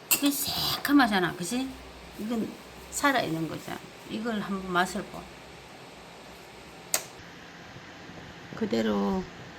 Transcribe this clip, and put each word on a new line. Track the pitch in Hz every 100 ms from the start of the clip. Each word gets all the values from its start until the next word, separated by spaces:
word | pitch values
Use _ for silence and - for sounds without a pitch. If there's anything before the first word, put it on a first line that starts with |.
| -
이건 | - 285
새카마잖아, | 285 - - - - - 285 233 196 165
그지? | 156 175 247 262 - - - - -
이건 | 214 226 - - - - -
살아있는 | - 285 262 - 160 156
거잖아. | - - - - - -
이걸 | 214 233 214
한번 | 180 190 185
맛을 | 175 180 202 -
봐. | 80 - - - - - - - - - - - - - - - - - - - - - - - - - - - - - - - - - -
그대로 | 214 226 220 202 202 190 180 - -